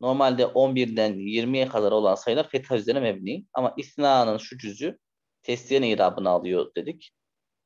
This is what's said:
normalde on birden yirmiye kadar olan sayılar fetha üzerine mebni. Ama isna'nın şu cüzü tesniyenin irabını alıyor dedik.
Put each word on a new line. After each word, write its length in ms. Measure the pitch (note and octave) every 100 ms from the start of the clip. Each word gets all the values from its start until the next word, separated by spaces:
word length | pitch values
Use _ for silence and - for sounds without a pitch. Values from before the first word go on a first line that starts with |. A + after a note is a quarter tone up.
normalde 440 | B2 C3+ C3+ B2 A#2+
on 300 | B2+ C3+ B2+
birden 380 | A#2+ A2 G#2+
yirmiye 540 | G2 G2+ A2+ A#2 C3 B2+
kadar 240 | A2+ G2+
olan 240 | G#2+ G2+ F#2+
sayılar 340 | A2+ C3 -
fetha 280 | C3+ C3+ A#2+
üzerine 220 | G#2 C3+
mebni. 460 | A#2 F#2+ F#2+ E3 -
Ama 200 | - B2+ -
isna'nın 600 | C3+ - C#3+ C3 A2+ G#2+
şu 200 | - B2+
cüzü 420 | G#2+ G#2+ D#3 - _ _ _ _
tesniyenin 440 | - A#2+ - C3+ A#2+
irabını 420 | G2+ F2+ - F#2+
alıyor 460 | F2 F2+ F2+ - E2+
dedik. 360 | F#2 - - _ _ _ _ _